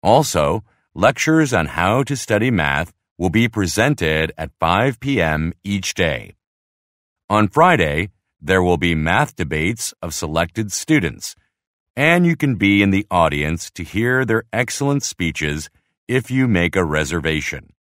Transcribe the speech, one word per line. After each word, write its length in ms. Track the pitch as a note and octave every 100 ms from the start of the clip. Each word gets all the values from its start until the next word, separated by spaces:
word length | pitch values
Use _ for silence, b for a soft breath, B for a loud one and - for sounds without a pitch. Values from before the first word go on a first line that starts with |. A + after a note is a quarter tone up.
Also, 600 | F2+ A#2+ D3 F2 C#2+ G2 - _ _
lectures 580 | - G#2 C3 - D#3+ D3+
on 140 | A#2 D#2+
how 380 | - F2+ A#2
to 100 | C3+
study 380 | C#3 - G#2 A#2
math 420 | A2 D2 C#2 E2 _ _ _
will 120 | F2
be 180 | F#2+ A#2
presented 840 | A2 F#2 - B2 D3 D#2+ D#2 D#2+ -
at 160 | D#2 _
five 400 | E2 F2+ B2+ B2+
P 200 | C3+ C3+
M 320 | E2 D#2 D#2+ F2
each 300 | G2 G2+ F#2
day. 400 | - F2 C2 G1+ - _ _ _ _ _ _ _ _ _
On 200 | G#2 G#2
Friday, 640 | D3 F3 D#3+ D#2+ D2 G2+ _ _ _
there 220 | D2+ F#2+
will 140 | F2+ F2
be 180 | F2
math 400 | E2 D#2 F#2+ D3
debates 600 | - D#2+ D#2 E2 A#2 - -
of 120 | F2
selected 560 | D#2+ D#2+ D#2 E2+ - G#2
students, 640 | - - D#3 E2+ A#1+ - - _ _ _ _ _ -
and 300 | D3 F3 E3+
you 100 | E3+
can 180 | C#3+
be 280 | A2+ G2 G2+
in 80 | G2+
the 160 | F#2+ G2+
audience 600 | F#2 D#2+ D2 D2+ D#2+ -
to 120 | -
hear 420 | D#2+ G2 A#2+ B2+
their 200 | B2+ A2 A2+
excellent 500 | A2 B2 - C#3 C#3+
speeches 680 | - - E2+ D#2+ D2+ D2+ D#2 _ _ _ _
if 240 | B2 B2
you 160 | C3 C3
make 300 | F#2+ F2 F#2+
a 80 |
reservation. 880 | E2+ D2+ D2+ E2 D#2 D#2+ C#2+ - D2+ _